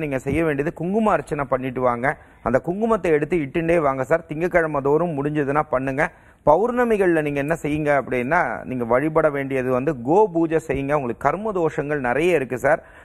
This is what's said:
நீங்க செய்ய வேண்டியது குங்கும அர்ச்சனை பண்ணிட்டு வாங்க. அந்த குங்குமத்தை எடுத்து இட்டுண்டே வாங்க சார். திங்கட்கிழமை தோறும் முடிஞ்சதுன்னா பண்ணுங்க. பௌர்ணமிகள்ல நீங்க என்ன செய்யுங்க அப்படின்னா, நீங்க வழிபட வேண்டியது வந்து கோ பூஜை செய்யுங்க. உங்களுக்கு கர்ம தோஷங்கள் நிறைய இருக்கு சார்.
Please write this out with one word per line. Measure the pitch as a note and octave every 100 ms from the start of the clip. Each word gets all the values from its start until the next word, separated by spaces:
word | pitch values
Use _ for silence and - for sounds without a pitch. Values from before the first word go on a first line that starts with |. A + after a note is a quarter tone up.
நீங்க | D3+ C3+ C#3
செய்ய | D3 E3
வேண்டியது | C#3+ D3+ -
குங்கும | E3+ G#3 G#3+ E3
அர்ச்சனை | - D3 C3+
பண்ணிட்டு | B2+ C3 B2+ B2+
வாங்க. | A#2+ A#2+ - - - A2+
அந்த | B2+ -
குங்குமத்தை | F#3+ A3+ A3 F3+ D3
எடுத்து | D3+ F3
இட்டுண்டே | C3+ E3+ E3 E3+ D3
வாங்க | C3+ B2+
சார். | D#3+ -
திங்கட்கிழமை | D#3 F3 F3+ D#3+ D3 C#3
தோறும் | D3+ F3 C#3+
முடிஞ்சதுன்னா | D3 D3+ C3+ D3 D#3 B2+
பண்ணுங்க. | C3+ C3+ E3+ - - _ -
பௌர்ணமிகள்ல | D#3+ A#3 B3 A#3+ G#3 F#3 D#3+
நீங்க | D3+ C#3+
என்ன | C#3+ E3
செய்யுங்க | D3 D3+ D3 C#3
அப்படின்னா, | A#2 B2+ B2 F3 C#3 G#2 -
நீங்க | B2+ A#2
வழிபட | B2 D#3 D#3+ D#3
வேண்டியது | C#3 C3+ C3+ B2 B2+
வந்து | C#3+ C3+ A#2
கோ | F#3 G#3+
பூஜை | E3 E3 D#3+ -
செய்யுங்க. | C3+ C#3 D3+
உங்களுக்கு | B2 A2 C#3
கர்ம | F3 A3 F#3
தோஷங்கள் | D#3+ - C#3+ D3 B2
நிறைய | B2+ F3 D#3+
இருக்கு | B2 B2
சார். | C3+ E3 - -